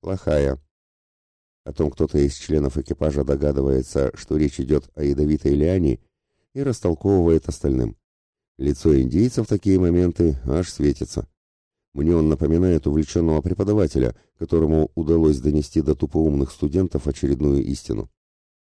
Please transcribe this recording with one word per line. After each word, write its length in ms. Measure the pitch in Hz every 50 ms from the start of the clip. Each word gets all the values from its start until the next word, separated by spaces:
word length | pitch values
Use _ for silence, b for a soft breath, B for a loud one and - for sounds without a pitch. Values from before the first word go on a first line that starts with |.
плохая". 580 | - - 95 92 - 82 78 73 69 67 67 67 _ _ _ _ _ _ _ _ _ _ _ _ _ _ _ _ _ _ _ _ -
Потом 260 | 69 67 - 80 69
кто-то 280 | 65 - 80 71 - 73
из 160 | 71 69 -
членов 420 | - - - 78 76 71 67 65
экипажа 480 | 76 - - 76 - 78 76 71 71 67
догадывается, 880 | 69 69 69 71 73 69 69 67 69 65 65 65 - - 69 67 - -
что 220 | - - - 76
речь 240 | 76 76 71 - -
идёт 280 | 65 67 76 69 - - -
о 80 | 80 76
ядовитой 520 | 71 69 69 73 73 76 71 - 69 71
лиане, 460 | 71 76 85 95 95 85 69 58 - _ _ _ _ _ _ _ _ _ _ -
и 100 | 135 139
растолковывает 840 | 139 117 - - 90 82 - - 98 101 92 85 85 82 78 - -
остальным. 480 | - - - 71 67 64 60 53 52 _ _ _ _ _ _ _ _ _ _ _ _ -
Лицо 400 | 67 71 71 - - 82 73 67
индейца 440 | 65 64 65 90 117 127 - 123 107
в 20 |
такие 320 | - 107 98 - 98 95 92
моменты 600 | 90 85 87 87 90 87 85 - 87 82 69 62 64
аж 240 | 64 69 85 90 -
светится. 560 | - - 73 73 69 - - - - - - - _ _ _ _ _ _ _ _ _ _ _ _ -
Мне 180 | 69 76 82 87
он 140 | 82 78 76
напоминает 580 | 76 76 78 73 82 85 92 92 85 76 -
увлечённого 540 | 73 71 80 78 - - 87 82 80 78 78
преподавателя, 760 | - - - - 95 101 107 107 90 73 - 67 62 58 - b b b b -
которому 520 | 82 - 87 82 80 76 80 78 78 - -
удалось 460 | 85 80 76 82 82 80 76 73 62
донести 400 | 65 76 73 76 73 - - 82
до 140 | 71 73 76
тупоумных 560 | - 82 73 - 80 80 78 71 69 67 65
студентов 560 | - - 76 71 73 95 95 85 - - -
очередную 580 | 73 67 - - 67 67 65 73 71 69 69 -
истину. 460 | 65 65 - - - 53 52 - - _ _ _ _ _ _ _ _ _ _ _ _ _